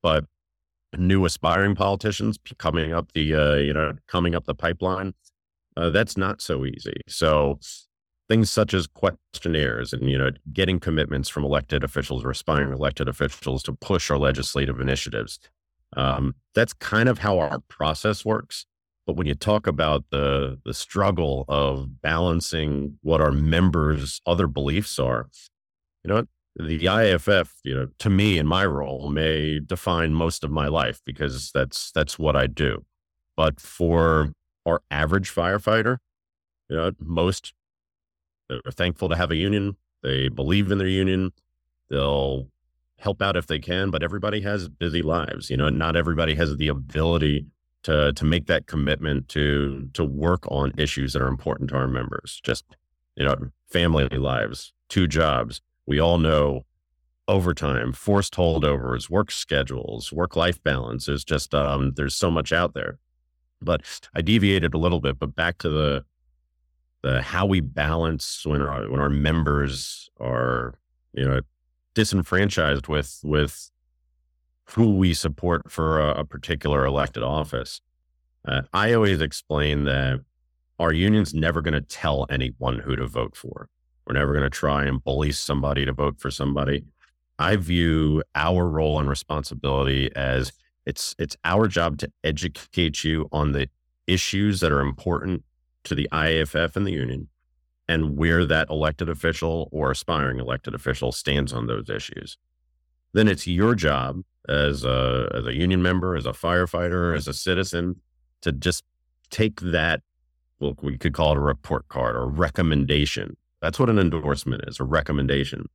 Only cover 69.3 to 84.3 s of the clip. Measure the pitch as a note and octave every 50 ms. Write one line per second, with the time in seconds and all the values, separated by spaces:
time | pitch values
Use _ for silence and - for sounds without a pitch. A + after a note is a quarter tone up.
69.3 | D#2+ E2 D2+ D2 D2 C#2+ C#2+ C2+ C2 C2 - - - - - - _ - A#1+ B1
70.3 | B1 A#1+ B1 B1 B1 A#1+ B1 B1 B1 _ _ _ _ _ _ _ - B1 C2+ C2+
71.3 | C2+ C2 - _ _ _ _ _ _ _ _ _ _ - A2 - - F#2+ F2 -
72.3 | F#2 F#2 G#2 G2+ - - D#2+ D2 C#2+ C#2 - - D2+ D2+ D2 - - - - D2
73.3 | D2+ D2+ D2 C#2 - - - - _ _ _ _ _ _ _ _ _ _ _ _
74.3 | _ _ _ _ _ _ _ - - A2 A#2 A2 G2+ F#2 F#2+ F2+ E2 - - E2
75.3 | C#2+ - - F2 E2+ D#2+ - - - - D#2+ D#2+ D#2+ D#2 D2+ D2 D2 - D2+ D2
76.3 | - C#2 - - E2+ C#2+ - D2 D2 C#2 C2+ C2+ C#2 C#2+ C#2 C2 - A#1+ A1+ B1+
77.3 | D2 D#2 D2+ D2+ C2 B1 A#1+ - - - _ _ _ _ _ _ _ _ _ _
78.3 | _ _ - - C2+ C2 C2+ _ - F#2+ G#2 A#2 A#2 A2+ G#2+ G2+ F#2+ D2+ D#2+ C#2+
79.3 | - - _ _ D2+ D2 D2 D2+ D2 D2 C#2+ C#2 C2+ C2+ C2+ C2 C2 C2 - _
80.3 | _ _ _ _ _ _ _ _ _ - E2+ E2 D#2 E2 F2+ G#2 G#2+ G#2+ F#2+ D2+
81.3 | - D#2 D#2 E2 D#2+ E2 D2+ E2 D2+ C#2+ C#2 _ - - - D#2+ D2 C2+ C2 -
82.3 | D2 C2+ C2 B1 A#1 - B1+ B1+ B1 A1+ - C2+ C2 A1+ B1+ A#1 A1 A#1+ A#1+ -
83.3 | _ - - - - - - _ _ _ _ _ _ _ _ - - C#2 D2 C#2